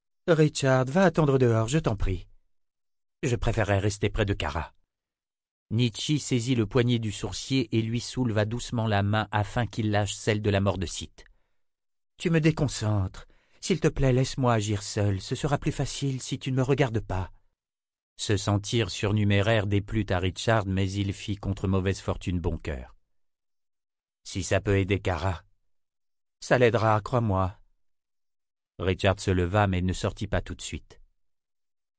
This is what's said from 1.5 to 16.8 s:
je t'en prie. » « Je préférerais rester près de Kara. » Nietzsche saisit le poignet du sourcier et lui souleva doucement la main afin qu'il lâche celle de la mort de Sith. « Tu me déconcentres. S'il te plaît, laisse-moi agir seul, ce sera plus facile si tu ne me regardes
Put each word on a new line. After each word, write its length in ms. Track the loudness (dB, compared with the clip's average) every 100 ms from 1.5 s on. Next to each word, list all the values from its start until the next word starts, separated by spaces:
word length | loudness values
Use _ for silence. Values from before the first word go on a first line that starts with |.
| 2 2
je 120 | 0
t'en 180 | 0 0
prie. » « 320 | -2 -2 -8 -20 _ _ _ _ _ _ _ _
Je 120 | -2 0
préférerais 440 | 0 0 2 2
rester 300 | 2 0 -2
près 160 | 0 -2
de 80 |
Kara. » 400 | 0 -2 -4 -8 _ _ _ _ _ _ _ _ _ _
Nietzsche 480 | 0 0 0 -2 -2
saisit 380 | 0 -2 0 0
le 100 | 2
poignet 340 | 2 2 0
du 120 | -2
sourcier 560 | -6 -8 -8 -2 -2 0 -2
et 60 |
lui 180 | 0 -4
souleva 460 | -6 -4 0 0 0
doucement 420 | -2 -4 -2 0
la 160 | 2
main 240 | 2 0 0
afin 360 | -2 -2 -2 -4
qu'il 240 | -2 0
lâche 220 | 0 -2
celle 280 | -2 -2 0
de 80 | 2
la 120 | 2
mort 160 | 0 -2
de 80 | -4
Sith. « 400 | -6 -12 -16 -20 _ _ _ _ _ _ _ _ _
Tu 120 | 4
me 100 | 6
déconcentres. 880 | 4 4 0 0 0 2 0 -6 -20 _ _ _
S'il 220 | -2 2
te 80 | 2
plaît, 240 | 2 2
laisse-moi 400 | 4 0 0 2
agir 300 | 2 0 -4
seul, 360 | -4 -2 0 -2
ce 160 | -4 -4
sera 220 | -2 -2
plus 160 | -2
facile 480 | -4 -6 -4 -4 -4
si 180 | -8 -6
tu 120 | -2
ne 60 | -2
me 60 |
regardes 380 | 0 2